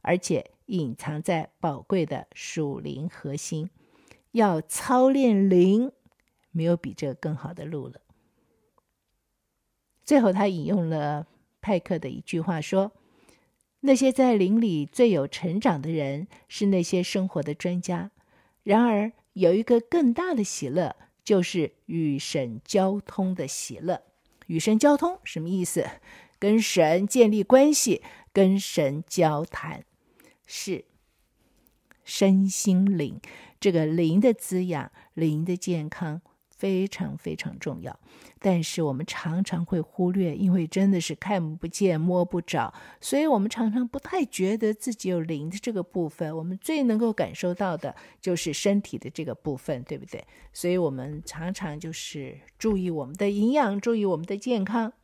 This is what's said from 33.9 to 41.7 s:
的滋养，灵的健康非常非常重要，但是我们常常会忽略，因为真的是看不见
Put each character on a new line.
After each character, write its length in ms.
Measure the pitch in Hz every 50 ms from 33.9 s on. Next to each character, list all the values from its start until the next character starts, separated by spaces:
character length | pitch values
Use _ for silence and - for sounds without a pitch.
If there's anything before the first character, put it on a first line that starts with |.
| 160 170 175 160 160 196
的 140 | 214 262 226
滋 300 | - - - 190 180 185
养， 260 | 180 165 143 - - _ - - _ _
灵 300 | - 160 156 151 151 165
的 120 | 180 180
健 320 | 180 - - 175 160 151 151
康 320 | - - 175 160 151 185 _ _ _ _ _ _
非 380 | _ _ - 196 190 185 190 196
常 280 | - - 185 147 139
非 200 | 160 - 170 156
常 200 | - - - - -
重 200 | - 160 131 82
要， 180 | - 131 - - _ _ - - - - _ _
但 200 | - 202 185 170
是 220 | 160 - - - 165
我 100 | 147 135
们 140 | 123 147
常 360 | - - - - 170 160 180 196
常 200 | - - 170 170
会 160 | - - 170
忽 300 | 156 - _ - 180 180
略， 240 | 180 196 190 170 147
因 160 | - 202 185 180
为 140 | 190 165
真 240 | 165 - 190 196 196
的 100 | 196 175
是 140 | 165 - 160
看 420 | - - 190 208 190 170 156 156
不 120 | 165 -
见 320 | 170